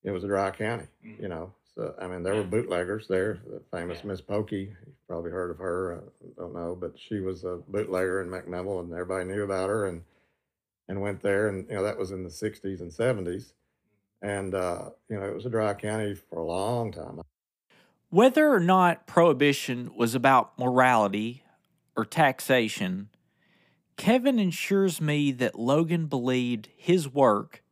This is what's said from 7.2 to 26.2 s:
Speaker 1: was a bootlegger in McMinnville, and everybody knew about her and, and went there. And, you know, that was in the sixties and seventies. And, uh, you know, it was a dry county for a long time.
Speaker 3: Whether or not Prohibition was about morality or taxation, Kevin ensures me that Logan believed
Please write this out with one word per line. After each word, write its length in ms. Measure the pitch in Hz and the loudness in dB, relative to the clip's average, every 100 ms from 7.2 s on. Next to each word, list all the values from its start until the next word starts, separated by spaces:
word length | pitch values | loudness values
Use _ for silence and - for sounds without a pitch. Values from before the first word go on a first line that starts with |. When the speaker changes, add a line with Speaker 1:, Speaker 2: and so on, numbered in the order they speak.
Speaker 1:
was 240 | 92 87 | -4 -6
a 160 | 90 90 - | -8 -8 -6
bootlegger 520 | 104 87 92 92 95 | -4 -2 -2 0 -2
in 80 | 90 | -4
McMinnville, 520 | 92 - 90 92 95 | -8 -8 -8 -6 -6
and 120 | 85 | -6
everybody 320 | 85 90 95 | -8 -6 -4
knew 200 | 92 101 | -4 -4
about 240 | 101 95 95 | -4 -2 -2
her 160 | 107 98 | -2 -2
and, 160 | 85 85 _ _ _ _ _ _ _ - | -6 -14 _ _ _ _ _ _ _ -10
and 120 | 98 | -6
went 200 | 101 95 | -6 -4
there. 260 | 104 98 107 | 0 2 0
And, 200 | 95 - | -2 -8
you 60 | 101 | -4
know, 60 | |
that 140 | 101 - | -4 -4
was 120 | 95 | -6
in 140 | 98 | -8
the 60 | 90 | -10
sixties 500 | 82 107 - 98 92 | -6 -8 -6 -10 -8
and 120 | 87 | -12
seventies. 640 | 80 117 113 87 90 117 _ _ _ _ _ _ _ | -4 -2 -2 -4 -8 -10 _ _ _ _ _ _ _
And, 340 | 104 101 98 | -6 -4 -4
uh, 360 | 95 90 87 - - _ | -2 -2 -4 -8 -16 _
you 100 | 107 | -8
know, 80 | 98 | -6
it 80 | |
was 120 | 92 120 | -8 -4
a 40 | |
dry 240 | 113 107 | -2 -2
county 400 | 101 107 110 104 | -2 -4 -4 -4
for 260 | 98 _ 82 | -6 _ -8
a 40 | |
long 460 | 82 90 101 123 113 | -4 -2 -2 -2 -4
time. 280 | 85 80 - 80 _ _ _ _ _ _ _ _ | -8 -14 -14 -16 _ _ _ _ _ _ _ _
Speaker 3:
Whether 420 | 175 254 262 302 | 6 8 8 6
or 80 | 233 | 6
not 460 | 175 185 180 165 - | 6 6 6 2 2
Prohibition 880 | - 170 131 143 139 - 123 123 | 6 6 6 4 2 -2 -6 -8
was 200 | - 117 | -2 0
about 440 | 127 135 131 110 - | 4 6 6 4 -2
morality 840 | 127 127 127 120 104 101 113 123 _ _ _ _ _ - | 2 6 6 6 4 0 -4 -8 _ _ _ _ _ -6
or 80 | |
taxation, 1040 | 110 - 147 131 - 127 113 - 92 92 104 _ _ _ _ _ _ _ _ - | -4 2 2 2 2 2 2 -2 -4 -4 -8 _ _ _ _ _ _ _ _ -2
Kevin 420 | - 254 254 247 | 2 4 4 2
ensures 640 | 190 160 - 196 190 160 | 2 0 0 2 2 0
me 300 | 151 147 147 | 0 2 2
that 260 | 127 123 - | 2 -2 0
Logan 480 | 117 143 165 170 156 | 2 2 2 0 -2
believed 640 | 139 | -2